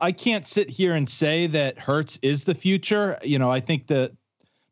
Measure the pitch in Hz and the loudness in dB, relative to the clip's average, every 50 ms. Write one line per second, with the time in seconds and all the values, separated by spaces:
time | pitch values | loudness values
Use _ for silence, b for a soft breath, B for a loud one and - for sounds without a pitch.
0 | - 185 190 - - 240 226 208 147 - - 208 202 - 127 - 190 180 170 156 | -2 -2 -2 0 0 0 0 -2 -2 -2 0 0 0 0 0 0 0 2 2 2
1 | 143 123 - - 160 151 156 165 175 165 151 156 143 135 - - - - 139 151 | 0 -2 -2 0 0 2 2 2 0 0 0 0 0 0 -4 -6 -2 0 0 0
2 | 151 - - - - 135 147 143 - - 170 - - 185 190 185 - - 214 208 | 0 -4 -6 -2 0 0 0 0 0 -2 -2 0 2 0 0 0 0 0 0 0
3 | 208 196 - - - 135 143 135 131 123 127 131 127 - 165 151 - - 151 135 | 0 0 -2 -4 -2 -2 0 2 2 2 2 0 0 -2 -2 -2 0 0 0 0
4 | 131 - - _ _ _ _ _ _ _ _ _ _ _ | 0 -2 -4 _ _ _ _ _ _ _ _ _ _ _